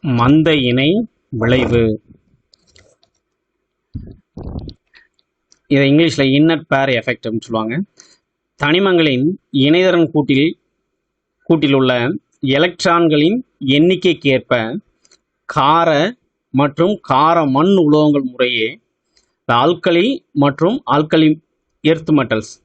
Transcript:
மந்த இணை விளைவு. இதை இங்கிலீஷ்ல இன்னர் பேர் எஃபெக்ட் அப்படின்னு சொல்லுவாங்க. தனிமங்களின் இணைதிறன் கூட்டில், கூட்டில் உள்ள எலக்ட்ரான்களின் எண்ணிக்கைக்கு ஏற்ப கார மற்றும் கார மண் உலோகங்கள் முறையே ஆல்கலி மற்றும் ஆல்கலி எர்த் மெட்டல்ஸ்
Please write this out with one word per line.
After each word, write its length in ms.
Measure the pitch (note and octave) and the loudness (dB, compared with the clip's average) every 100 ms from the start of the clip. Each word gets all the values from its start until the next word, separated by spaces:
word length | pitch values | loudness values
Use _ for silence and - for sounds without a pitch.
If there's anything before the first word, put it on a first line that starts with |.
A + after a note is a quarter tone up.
மந்த 460 | D#3 A#2+ A#2+ D3+ D#3+ D3+ | -2 0 2 4 4 2
இணை 280 | B2 B2 C#3 G3+ A3+ _ _ | 0 0 0 0 -4 _ _
விளைவு. 520 | A#2 A#2 B2+ A#2 A#2 A2+ G#2+ _ - _ _ _ _ _ _ _ _ _ _ _ _ _ _ _ _ _ - - - _ - - - - - _ _ _ _ _ _ _ _ _ | -4 0 0 0 0 0 -2 _ -20 _ _ _ _ _ _ _ _ _ _ _ _ _ _ _ _ _ -18 -18 -20 _ -18 -16 -14 -16 -20 _ _ _ _ _ _ _ _ _
இதை 140 | C#3 C#3 | 0 2
இங்கிலீஷ்ல 360 | C#3+ E3 C#3+ C3+ | 2 2 0 0
இன்னர் 340 | C#3 D#3 D#3+ - | 2 2 0 -2
பேர் 240 | C#3 C3+ | -2 0
எஃபெக்ட் 340 | A#2+ A2 B2 A2+ | -2 -4 -8 -6
அப்படின்னு 200 | A2 - | -8 -6
சொல்லுவாங்க. 300 | A2+ A2 C3 G3 _ - _ _ _ _ _ | -6 -4 -6 -8 _ -20 _ _ _ _ _
தனிமங்களின் 680 | C#3+ E3+ G3 F3+ D#3 B2+ C#3+ F#3+ _ C#3+ | -2 0 2 2 0 0 -2 -4 _ 0
இணைதிறன் 520 | C3+ E3 F#3 E3+ D#3+ | 2 2 2 2 0
கூட்டில், 380 | D3+ C3+ C3+ D3+ - _ _ _ _ _ _ _ _ _ | 0 0 0 0 -4 _ _ _ _ _ _ _ _ _
கூட்டில் 260 | E3 C#3+ C#3 | 0 2 2
உள்ள 160 | C3 B2 A#2+ - _ _ C3+ | 2 0 -2 -6 _ _ -4
எலக்ட்ரான்களின் 880 | C3+ F3 E3+ F#3 E3+ E3+ D3+ D#3 A#3 - _ C3 | 0 -2 -2 0 2 2 2 0 -2 -8 _ -2
எண்ணிக்கைக்கு 600 | C#3 E3+ F#3 F#3 D#3+ C#3+ | 2 2 2 -2 -2 0
ஏற்ப 240 | C3 - B2 A2 D#3+ _ _ _ _ _ _ - | -2 0 -4 -4 -8 _ _ _ _ _ _ -10
கார 400 | - C#3 D#3+ E3+ D3 F3+ B3 _ _ _ | -2 0 2 2 0 -2 -6 _ _ _
மற்றும் 400 | C3 C#3+ C#3+ F3 G#3 | -2 -2 0 -2 -2
கார 440 | - C3+ D#3 E3+ D3+ | -2 0 2 2 0
மண் 280 | C3 E3+ G3 | 0 2 2
உலோகங்கள் 480 | D3+ D3+ D3+ C#3+ C3 | 2 2 2 0 -4
முறையே 420 | B2 B2+ A#2+ A2 E3 _ _ _ _ _ _ - | -4 -4 -2 -4 -6 _ _ _ _ _ _ -2
ஆல்கலி 580 | A#2+ C#3 F3 - E3+ G#3 C#4 _ | 0 2 0 0 0 0 -4 _
மற்றும் 440 | - C#3 C#3 E3 C4 - | -2 -2 0 -2 -2 -2
ஆல்கலி 440 | C#3 D#3 D#3+ D#3 D#3 _ _ _ _ | -2 0 2 2 0 _ _ _ _
எர்த் 280 | D#3 D#3+ D#3+ | -2 -2 0
மெட்டல்ஸ் 400 | D3+ B2 A2 G#2+ - | -2 0 -4 -6 -20